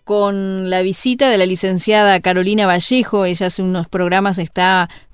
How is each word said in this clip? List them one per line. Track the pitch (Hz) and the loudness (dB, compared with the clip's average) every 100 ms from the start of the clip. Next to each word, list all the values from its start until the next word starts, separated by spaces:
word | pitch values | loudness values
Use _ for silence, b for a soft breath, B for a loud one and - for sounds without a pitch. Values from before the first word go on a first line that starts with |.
con | - 208 202 196 190 190 185 | -4 0 0 -2 -4 -4 -2
la | 185 | -2
visita | 185 185 254 254 269 | -2 -2 -2 0 2
de | 214 | 2
la | 185 | 2
licenciada | 185 190 185 214 214 208 185 | 0 -2 -2 2 4 4 4
Carolina | 180 180 185 214 196 | 2 0 0 0 2
Vallejo. | 180 - 254 226 208 185 | 0 2 0 0 0 -2
Ella | 175 180 | -2 -4
hace | 190 | -4
unos | 185 185 170 | -4 -4 -4
programas | 180 180 185 202 185 | -4 0 0 0 -2
está | 165 - 185 185 175 B B | -6 -2 2 2 0 B B